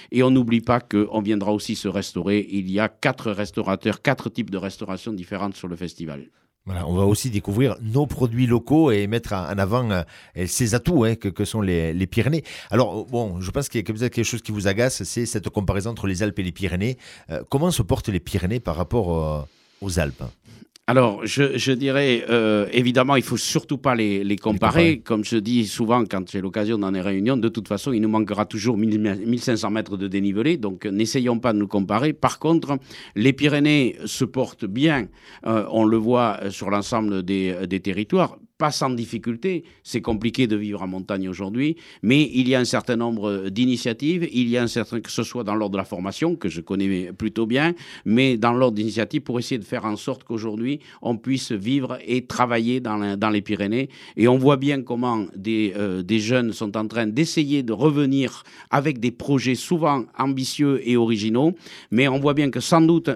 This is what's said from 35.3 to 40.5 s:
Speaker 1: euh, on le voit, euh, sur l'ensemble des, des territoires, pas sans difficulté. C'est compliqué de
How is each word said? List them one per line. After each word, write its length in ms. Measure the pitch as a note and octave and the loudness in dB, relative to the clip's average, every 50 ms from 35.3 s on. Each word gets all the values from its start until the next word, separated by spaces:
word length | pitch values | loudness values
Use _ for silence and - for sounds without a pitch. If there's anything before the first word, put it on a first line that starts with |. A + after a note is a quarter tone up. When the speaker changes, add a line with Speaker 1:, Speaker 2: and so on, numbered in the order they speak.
| - - - | -20 -8 -4
Speaker 1:
euh, 200 | - - A2 G2+ - | 0 0 0 0 0
on 140 | - A2 A2 | 2 4 4
le 100 | G#2+ A2+ | 6 4
voit, 440 | A2+ G#2+ A#2 B2 B2 A#2+ A2 G2 - - | 4 4 4 4 4 4 2 0 -2 -6
euh, 60 | G2 | -8
sur 200 | F#2 - G#2 F#2+ | -8 -8 -4 -2
l'ensemble 540 | G2+ G2+ G2 - B2 A2+ A2 G#2 G2 F#2+ F2+ | -2 -2 -2 -2 -2 -2 0 0 -2 -2 -2
des, 420 | F2+ G2 F#2+ F#2+ F#2 F#2 F2+ F#2+ | 0 0 0 0 -2 -2 -4 -4
des 140 | F2+ F#2+ F#2 | -4 -4 -4
territoires, 580 | - G2 F#2 G2 G#2+ - F3+ F#3+ E3+ B2+ - - - _ _ - | -2 -4 -4 -4 -2 0 2 2 2 0 -2 -8 -20 _ _ -4
pas 140 | D#3 D3+ | -2 -2
sans 180 | C#3 - D3+ C3+ | -2 -2 -2 -2
difficulté. 720 | B2+ A#2 A#2 - - A2 - A#2 A#2 A2+ - F#3+ F#3 D#3+ - - _ _ _ | -2 -4 -4 -6 -8 -6 -4 -6 -6 -4 -4 -4 -4 -4 -8 -12 _ _ _
C'est 180 | - - A#2 | -8 -6 -4
compliqué 460 | F2 - A2+ G2+ G#2+ A#2 A2 - C3 | -2 -2 -2 -2 -2 -2 0 0 2
de 80 | A2 | 2